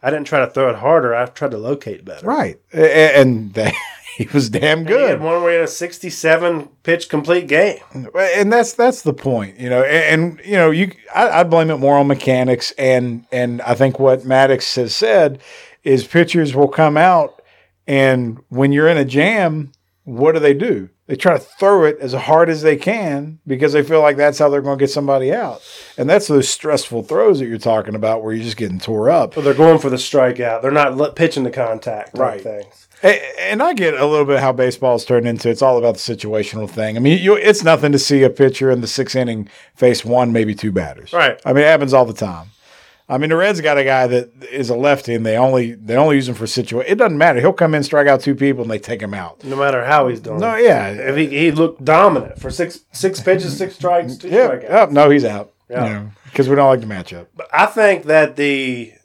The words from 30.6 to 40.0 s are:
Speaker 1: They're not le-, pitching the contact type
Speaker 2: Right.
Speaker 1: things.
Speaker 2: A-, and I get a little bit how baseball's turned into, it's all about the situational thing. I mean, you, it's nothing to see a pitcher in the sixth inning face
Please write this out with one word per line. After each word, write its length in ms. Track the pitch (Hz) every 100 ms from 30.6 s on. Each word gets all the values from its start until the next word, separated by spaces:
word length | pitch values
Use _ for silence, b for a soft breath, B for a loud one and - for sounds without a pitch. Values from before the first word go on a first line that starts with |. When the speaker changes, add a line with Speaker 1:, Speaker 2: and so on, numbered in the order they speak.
Speaker 1:
They're 80 | 127
not 260 | 147 143 131
le-, 140 | 147
pitching 300 | - 165 147
the 80 | 127
contact 640 | 127 117 110 123 107 101
type 60 | 120
Speaker 2:
Right. 200 | 127 104
Speaker 1:
things. 460 | 98 104 101 _ _ _
Speaker 2:
A-, 380 | 185 - 135 143 185
and 100 | 214
I 120 | 311
get 220 | 269 170
a 120 | 143 147
little 180 | 151 143
bit 120 | 139
how 140 | 131
baseball's 520 | 127 127 123 131 120
turned 220 | - 123 120
into, 240 | 117 117
it's 120 | 113
all 160 | 135 123
about 160 | 117
the 60 | 107 - 110
situational 540 | 107 107 101 113 104
thing. 260 | - 107 110
I 40 |
mean, 180 | 131 175
you, 140 | 185
it's 300 | 202 208 156
nothing 260 | 160 160 147
to 80 | 143
see 240 | - 143
a 80 | 131
pitcher 400 | 120 135 131 135
in 100 | 123
the 60 | 113
sixth 300 | - 127 131
inning 320 | 123 113 104 b b
face 300 | _ 127 120